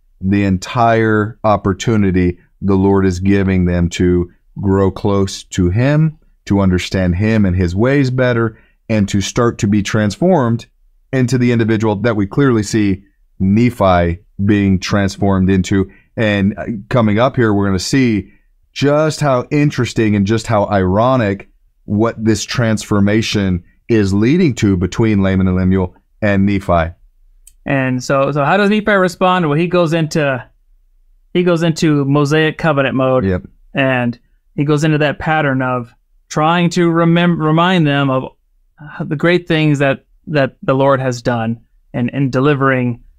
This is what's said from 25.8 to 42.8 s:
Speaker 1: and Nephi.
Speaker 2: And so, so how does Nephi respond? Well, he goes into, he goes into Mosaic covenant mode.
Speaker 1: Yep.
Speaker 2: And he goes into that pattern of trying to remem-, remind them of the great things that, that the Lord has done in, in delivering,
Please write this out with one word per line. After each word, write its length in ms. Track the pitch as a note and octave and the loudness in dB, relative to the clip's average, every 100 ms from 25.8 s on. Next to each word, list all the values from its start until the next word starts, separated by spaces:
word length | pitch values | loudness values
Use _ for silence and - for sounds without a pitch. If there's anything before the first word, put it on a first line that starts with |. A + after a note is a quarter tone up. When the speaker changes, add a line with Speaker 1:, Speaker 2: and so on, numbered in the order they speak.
| F2+ - _ _ | -2 -8 _ _
Speaker 1:
and 240 | G#2+ G2 G2 | -2 0 0
Nephi. 460 | G2 - F2 D#2+ - _ _ _ _ - _ - | -2 0 -2 -2 -8 _ _ _ _ -20 _ -4
Speaker 2:
And 360 | C#3 C3 B2+ | -2 -2 -4
so, 300 | B2 C#3 C#3 | -2 0 0
so 120 | D3 | 0
how 120 | C#3+ F#3+ | 0 2
does 140 | G3+ | 2
Nephi 220 | G#3+ G#3+ | 0 0
respond? 560 | G3+ F3+ F3 F#3 F#3 D#3+ | 0 0 0 0 0 0
Well, 100 | D3 | 0
he 80 | F3 | 0
goes 240 | F3+ E3+ | 0 0
into, 520 | E3 D#3 E3 C#3+ B2+ - _ _ _ _ _ _ _ _ | 0 -2 -2 -2 -4 -8 _ _ _ _ _ _ _ _
he 100 | F3 | -2
goes 200 | F3+ E3+ | 0 2
into 420 | E3+ D#3+ E3 D3 | 0 0 0 0
Mosaic 540 | C#3 C#3+ C#3+ D#3 D#3 - | 2 0 2 2 0 0
covenant 360 | E3 C#3 C3+ | 0 0 0
mode. 300 | B2+ C3 C3 | 0 0 0
Speaker 1:
Yep. 200 | F#2+ F#2 - - - | 0 -2 -6 -20 -10
Speaker 2:
And 440 | - C3+ B2+ A#2+ A#2+ _ _ _ | -2 0 0 -2 -6 _ _ _
he 100 | - | -6
goes 200 | D3 D3+ | 0 0
into 140 | D#3+ D3+ | 2 0
that 200 | D3 - | 0 -2
pattern 440 | - D#3 D3 C3 | -4 -2 0 -2
of 300 | C3 B2+ A#2+ _ _ _ _ | -2 -4 -8 _ _ _ _
trying 420 | - D#3 F3 E3+ | -2 0 2 0
to 200 | F3 E3+ | 2 0
remem-, 480 | E3 E3 E3+ F3 E3 | 2 2 4 2 0
remind 480 | D#3 D#3 F3 F#3 D3+ | 0 2 2 2 2
them 240 | C#3+ C#3 | 0 0
of 140 | C3 C3 - _ _ _ _ D3 - | -2 -6 -16 _ _ _ _ -20 -12
the 160 | D#3 D3+ | -8 -2
great 300 | E3+ F3+ F3 | 0 0 0
things 300 | D#3+ D#3 C#3 | 0 2 2
that, 280 | C#3 C3+ _ _ - | 0 -2 _ _ -6
that 280 | D3 C3 - | -2 -2 -4
the 120 | - | -2
Lord 260 | C3+ C#3 C3+ | 2 2 2
has 220 | C3 A#2+ | 0 -4
done 380 | B2 A#2+ A2+ A#2 _ _ _ | -4 -2 -4 -6 _ _ _
in, 160 | - A#2+ | -6 -4
in 200 | B2+ C#3 | -2 -2
delivering, 720 | B2+ C#3 C#3+ C3+ C3 | 0 0 2 0 0